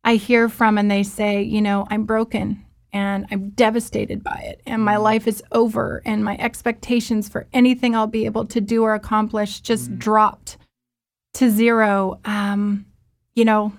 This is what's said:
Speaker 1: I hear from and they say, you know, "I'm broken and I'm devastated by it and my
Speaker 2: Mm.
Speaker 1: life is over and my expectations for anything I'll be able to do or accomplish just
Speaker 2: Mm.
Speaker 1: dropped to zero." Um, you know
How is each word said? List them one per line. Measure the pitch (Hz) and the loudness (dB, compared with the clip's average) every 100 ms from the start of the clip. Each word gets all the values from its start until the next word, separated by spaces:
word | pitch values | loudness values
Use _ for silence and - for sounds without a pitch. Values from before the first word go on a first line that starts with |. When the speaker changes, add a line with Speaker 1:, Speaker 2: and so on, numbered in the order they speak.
Speaker 1:
I | 226 226 | 2 2
hear | - 240 233 | 4 2 2
from | - 226 214 | 2 2 4
and | 208 | 2
they | 202 | 2
say, | 196 - 208 202 | 0 -2 -2 0
you | 214 214 | -2 0
know, | 208 202 196 | 0 0 -2
"I'm | 208 | -4
broken | 208 220 226 220 202 202 - _ _ | 0 -2 0 -4 -4 -6 -10 _ _
and | 202 196 196 196 | -4 -2 -4 -4
I'm | 196 196 | -6 -6
devastated | 202 220 233 226 - - 202 | 2 2 2 -4 -6 -4 -6
by | - - | -8 -10
it | - - - | -12 -14 -8
and | 226 | -2
my | 208 | 0
Speaker 2:
Mm. | 208 | 2
Speaker 1:
life | 214 220 226 | 2 2 -2
is | 208 - | -6 -4
over | 233 226 226 - - | 0 0 0 -4 -6
and | - 214 | -4 -2
my | 208 202 | -2 -4
expectations | 233 - 240 226 - 240 226 214 208 | -6 -4 -6 -6 -2 -2 0 -4 -4
for | - - | -10 -2
anything | 247 247 247 247 226 | 4 4 4 0 0
I'll | 220 | 0
be | 220 | -2
able | 220 220 226 | -2 -4 -2
to | 240 | -2
do | 202 226 | 0 2
or | 220 | 2
accomplish | 214 - 214 214 214 208 - | 0 0 0 0 -2 -4 -6
just | - 226 240 | -2 -2 -2
Speaker 2:
Mm. | 190 | -6
Speaker 1:
dropped | 214 214 214 - - - _ _ _ _ _ _ _ | 2 4 2 0 -18 -20 _ _ _ _ _ _ _
to | - 254 | 2 2
zero." | 214 233 233 214 196 190 - | 4 4 4 2 2 0 -4
Um, | - 208 202 202 208 202 - _ _ _ _ | -6 -4 -2 -2 -2 -2 -6 _ _ _ _
you | - | 0
know | 226 214 208 | 2 2 0